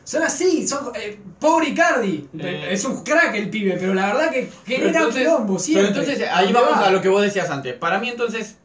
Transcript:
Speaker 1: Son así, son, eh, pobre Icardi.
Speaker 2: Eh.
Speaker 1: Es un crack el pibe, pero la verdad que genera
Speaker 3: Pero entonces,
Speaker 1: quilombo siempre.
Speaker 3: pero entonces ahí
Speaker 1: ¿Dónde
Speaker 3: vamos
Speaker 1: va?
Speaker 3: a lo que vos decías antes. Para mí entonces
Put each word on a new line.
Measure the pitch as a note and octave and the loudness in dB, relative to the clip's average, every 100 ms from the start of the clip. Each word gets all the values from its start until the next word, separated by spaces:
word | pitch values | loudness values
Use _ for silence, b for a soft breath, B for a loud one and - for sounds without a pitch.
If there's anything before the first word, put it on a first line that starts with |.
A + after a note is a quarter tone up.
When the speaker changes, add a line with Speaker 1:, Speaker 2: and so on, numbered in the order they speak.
Speaker 1:
Son | - D#4 | -6 -2
así, | E4 - F4+ D#4+ F#3+ | -2 0 2 2 0
son, | C#4 B3 A3 | -4 -6 -8
eh, | G#3 G#3 - - | -10 -12 -18 0
pobre | D4+ E4 D#4 | 2 4 2
Icardi. | G#3+ A3+ B3+ G3+ D#3 C#3 D#3+ | 2 2 2 0 -4 -6 -10
Speaker 2:
Eh. | F3+ F#3 - | -8 -6 -4
Speaker 1:
Es | G3 | -4
un | C4+ G3 | -4 -6
crack | - D#4 E4 G#3 | 0 2 2 0
el | G3 | -4
pibe, | G#3+ G3 F3+ | -2 -2 -2
pero | F#3 | 0
la | F#3+ G3 | 0 0
verdad | B3 D#4+ | 0 0
que | C4 - - - | -2 -4 -10 -6
genera | B3+ D#4+ | -2 0
Speaker 3:
Pero | E4 | 2
entonces, | D#4 C4 | 0 2
Speaker 1:
quilombo | C#4+ D#4 G#3 F#3 | 2 2 2 -2
siempre. | - D#4+ G3+ | 0 2 2
Speaker 3:
pero | G3+ | 2
entonces | E3+ B3 A#3 | -2 -2 -2
ahí | E3+ G3 | 2 4
Speaker 1:
¿Dónde | A#3+ | 4
Speaker 3:
vamos | C4+ D4 | 4 4
Speaker 1:
va? | G3+ | 2
Speaker 3:
a | |
lo | F#3+ | 2
que | F#3 | 4
vos | G3 | 2
decías | G3+ G3 E3+ | 2 0 -4
antes. | C#3+ C3 | -4 -8
Para | B2 E3 F#3+ | -4 -2 -2
mí | A#3+ | -4
entonces | A#3+ A#3 A3 G#3 - | -4 -4 -4 -8 -14